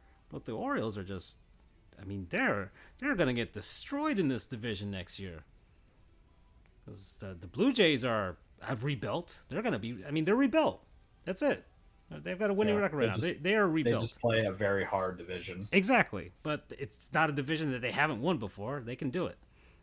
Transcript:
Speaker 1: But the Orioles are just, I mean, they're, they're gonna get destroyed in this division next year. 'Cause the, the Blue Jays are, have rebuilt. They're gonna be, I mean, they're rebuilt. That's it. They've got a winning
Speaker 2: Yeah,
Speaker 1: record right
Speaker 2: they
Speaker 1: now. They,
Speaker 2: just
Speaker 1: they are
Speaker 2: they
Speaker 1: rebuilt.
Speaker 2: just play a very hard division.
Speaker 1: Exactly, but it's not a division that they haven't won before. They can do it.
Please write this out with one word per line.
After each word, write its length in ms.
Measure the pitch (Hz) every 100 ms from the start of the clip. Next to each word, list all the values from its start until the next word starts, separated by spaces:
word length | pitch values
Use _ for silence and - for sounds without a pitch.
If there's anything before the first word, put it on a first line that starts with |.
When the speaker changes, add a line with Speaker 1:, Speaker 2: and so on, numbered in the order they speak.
| - - -
Speaker 1:
But 160 | 156 -
the 60 |
Orioles 440 | 113 254 269 113 101
are 60 |
just, 360 | 92 95 - - _ - - _ _ -
I 60 | 95
mean, 220 | 101 87
they're, 420 | 180 254 107 95 - - -
they're 160 | 269 226
gonna 180 | 147
get 180 | 120 113
destroyed 680 | 101 - - - 277 311 233
in 80 | 156
this 180 | 123 -
division 460 | 117 117 98 101
next 260 | 98 87 -
year. 240 | 95 80 - - _ _ _ _ - - _ _ _ _ - _ -
'Cause 320 | 101 95 -
the, 140 | 98
the 140 | 87 87
Blue 260 | - 240
Jays 320 | 240 175 139 123
are, 320 | 113 95 85 - -
have 220 | - 123
rebuilt. 580 | 139 135 104 131 170 - -
They're 140 | 147
gonna 160 | 233 131
be, 240 | 113 120 147
I 40 |
mean, 140 | 151 156
they're 100 | 233
rebuilt. 480 | 277 320 294 - - - - _ -
That's 160 | 185
it. 240 | 285 - - - - _ -
They've 280 | 156 160 180
got 100 | 208
a 40 |
winning 220 | 196 214 208
Speaker 2:
Yeah, 60 |
Speaker 1:
record 160 | 202 151
right 80 | 117
Speaker 2:
they 60 |
Speaker 1:
now. 60 | 95
They, 140 | 165
Speaker 2:
just 100 | -
Speaker 1:
they 120 | 160 214
are 120 | 196
Speaker 2:
they 60 |
Speaker 1:
rebuilt. 280 | 160 156 120
Speaker 2:
just 180 | 107 -
play 260 | 117 113 107
a 60 |
very 320 | 95 101 98
hard 340 | 92 98 92 90
division. 480 | 85 90 87 90 104
Speaker 1:
Exactly, 600 | 185 196 247 - 101 87 -
but 320 | 151 147 - -
it's 320 | 127 - -
not 160 | 160 156
a 40 |
division 380 | 143 135 156 156
that 100 | 127
they 100 | 120
haven't 280 | 104 151 120
won 160 | 143 165
before. 420 | 107 - 104 143
They 140 | 113 131
can 160 | 147
do 160 | 147 151
it. 100 | - - - - -